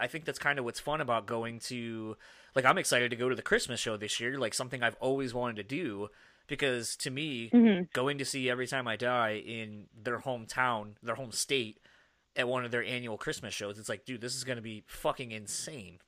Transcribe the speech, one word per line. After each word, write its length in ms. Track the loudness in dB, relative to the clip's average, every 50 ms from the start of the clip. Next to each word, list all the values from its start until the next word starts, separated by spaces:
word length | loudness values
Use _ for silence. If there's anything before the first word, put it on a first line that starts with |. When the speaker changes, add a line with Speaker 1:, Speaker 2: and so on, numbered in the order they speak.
Speaker 1:
I 80 | -2 -2
think 160 | -2 -4 -4
that's 160 | -4 -4 0
kinda 240 | 0 0 2 2 0
what's 160 | -2 -2 -4
fun 220 | -2 0 0 0
about 240 | 2 2 2 2 2
going 340 | 0 -2 -2 -2 -2 -4 -6
to, 560 | -8 -6 -6 -4 -4 -4 -4 -6 -6 -6 -8 -10 -14 -20 -20 -20 -12 -4 2
like, 80 | 4 8
I'm 120 | 8 8 6
excited 340 | 6 4 4 4 4 4
to 60 | 2 2
go 100 | 0 2
to 80 | 2
the 60 | 0
Christmas 380 | 0 2 2 2 2 2 -4 -2
show 180 | -2 -2 -2 -2
this 220 | -2 -4 -2 -2
year, 160 | -2 -2 -2 0
like, 160 | -2 0 0
something 300 | -2 -4 -4 -2 0 0
I've 120 | 0 0 2
always 320 | 0 2 2 2 0 -2 -2
wanted 240 | -2 -2 -2 -2 -4
to 60 | -6
do, 460 | -6 -4 -4 -2 -2 -4 -4 -6 -8 -8 -14 -20 -20 -20 _ _ -8
because 500 | -4 0 2 2 2 2 0 -4 -4 -4
to 120 | -4 -4
me, 420 | -4 -4 -4 -4 -4 -4 0 6 8
Speaker 2:
Mm-hmm. 300 | 10 10 10 8 6 2 0 0
Speaker 1:
going 240 | 0 2 2 2 0
to 80 | -2
see 240 | -4 -2 0 0 2
Every 180 | 2 0 0 -2
Time 220 | -2 -2 0 0
I 80 | -2 0
Die 380 | 2 2 4 4 4 4 2 0 -4
in 420 | -6 -6 -6 -6 -8 -10 -12 -14 -18 -16
their 260 | -10 -4 -4 -4 -2
hometown, 760 | -2 -2 -4 -4 -4 -4 0 2 4 4 4 2 -2 -6 -12 -8
their 140 | -4 -4 -4
home 160 | -4 -4 -6
state, 480 | -4 -2 0 2 2 0 0 -2 -6 _ _ -20 -20 -20 _ _ _ _ _ _ -2
at 140 | -2 0 2
one 160 | 2 0 0
of 60 | 0
their 120 | 0 0 0
annual 340 | 0 -2 -4 -4 -4 -6 -4
Christmas 360 | -4 -4 -4 -4 -6 -8 -6
shows, 260 | -4 -4 -6 -6 -6
it's 80 | -6 -6
like, 160 | -6 -6 -6
dude, 160 | -8 -8 -6
this 160 | -6 -6 -6
is 80 | -4 -4
gonna 160 | -4 -6 -6
be 220 | -6 -8 -10 -10 -12
fucking 460 | -14 -10 -4 -2 -2 0 -2 -4 -8
insane. 680 | -8 -10 -8 -6 -6 -6 -6 -8 -10 -12 -12 -14 -16 -18 _